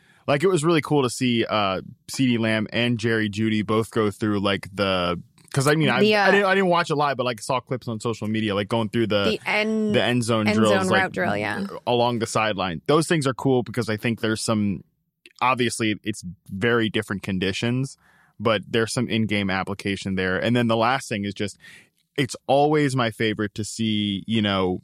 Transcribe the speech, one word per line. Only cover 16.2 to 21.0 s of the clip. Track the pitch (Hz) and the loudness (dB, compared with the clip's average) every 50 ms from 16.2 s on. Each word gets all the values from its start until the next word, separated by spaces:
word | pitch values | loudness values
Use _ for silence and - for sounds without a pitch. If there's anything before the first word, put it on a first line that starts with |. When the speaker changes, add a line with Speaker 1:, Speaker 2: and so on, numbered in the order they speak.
| - 90 - - _ - | -10 -12 -14 -14 _ -12
Speaker 1:
very | 95 98 92 120 120 117 110 110 | -6 -2 0 2 4 4 2 2
different | - 107 104 - 107 95 - | 0 -2 -2 -2 -6 -6 -4
conditions, | - 98 92 95 95 98 - - 117 120 127 135 139 - - _ _ _ _ _ _ _ - | -4 -2 -2 0 -2 -2 -2 -2 -2 -2 -2 -4 -6 -8 -14 _ _ _ _ _ _ _ -4
but | 104 117 110 104 92 - | 0 0 0 0 0 -2
there's | - 117 113 107 - | 0 0 0 0 0
some | 135 120 - | -2 -2 0
in-game | 95 113 110 104 107 104 101 95 | 0 0 0 0 0 0 0 0
application | 92 95 92 - 101 - - 101 98 92 - 101 95 | 0 -2 -2 -4 -6 -6 -4 -4 -4 -4 -4 -4 -2
there. | 92 92 92 92 92 | -2 0 0 0 0
And | - 110 120 | 0 2 2
then | 123 120 | 2 2
the | 113 117 | 2 2
last | 117 110 117 131 139 | 2 2 2 0 0